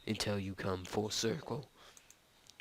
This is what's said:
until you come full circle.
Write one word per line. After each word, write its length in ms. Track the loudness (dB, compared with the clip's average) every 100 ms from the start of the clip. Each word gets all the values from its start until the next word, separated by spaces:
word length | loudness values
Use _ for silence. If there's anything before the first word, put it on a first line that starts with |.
| -2
until 320 | 2 2 2
you 160 | 0
come 300 | -2 0 0
full 260 | 0 0 2
circle. 600 | 2 2 0 -2 -4 -6 -14 -20 -20 -20 -20 -20 -20 -20 -20